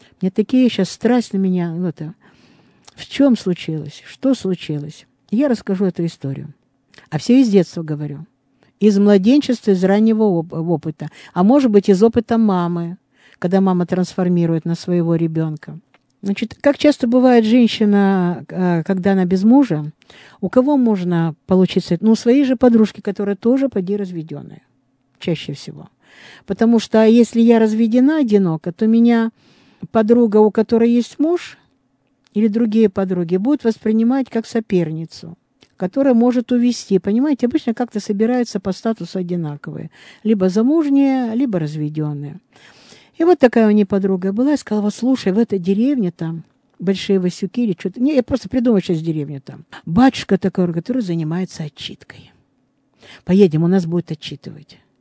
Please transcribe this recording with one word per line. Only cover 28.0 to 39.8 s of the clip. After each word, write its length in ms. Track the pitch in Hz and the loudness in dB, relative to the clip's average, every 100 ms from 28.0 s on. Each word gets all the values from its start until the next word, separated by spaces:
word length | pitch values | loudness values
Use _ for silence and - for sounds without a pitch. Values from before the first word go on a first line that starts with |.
| 262 311 | 2 2
одинока, 540 | 247 208 185 160 180 | 2 2 2 -2 -6
то 140 | 170 220 | -4 0
меня 460 | 226 233 233 226 - _ _ _ _ - | 4 4 2 0 -6 _ _ _ _ -6
подруга, 460 | 226 220 240 233 214 | -2 2 2 4 4
у 140 | 214 | 2
которой 400 | 226 214 226 233 | 2 0 0 2
есть 280 | 240 226 - | 0 -2 -2
муж, 380 | 302 349 - - _ _ _ _ _ _ _ | -2 -2 -6 -20 _ _ _ _ _ _ _
или 140 | 208 220 | -2 0
другие 420 | 214 233 220 214 | 0 0 2 2
подруги, 480 | 202 190 180 170 185 | 2 -4 -4 -2 -2
будут 260 | 220 294 | 0 -2
воспринимать 640 | 233 220 220 220 233 269 254 | -2 -4 -2 0 0 0 -2
как 180 | 226 - | -6 -6
соперницу, 920 | 226 - 180 156 160 160 - 165 170 _ _ _ - | -6 -2 -2 -2 -6 -10 -14 -20 -20 _ _ _ -10
которая 340 | 190 269 277 | -6 -2 2
может 400 | 233 247 247 233 | 2 2 0 0
увести». 460 | 247 247 233 - 190 | 0 0 -2 -2 -2
Понимаете, 480 | 196 220 294 277 240 | 0 0 0 0 -2
обычно 260 | 311 - | -2 -4
как-то 280 | 220 240 214 | -4 -6 -6
собираются 600 | - 202 220 247 233 202 | -6 -2 0 0 -2 -4
по 120 | 196 | -6
статусу 460 | 185 226 220 170 190 | -6 -6 -6 -8 -8
одинаковые. 720 | 175 175 156 143 - 151 | -6 -6 -6 -8 -12 -14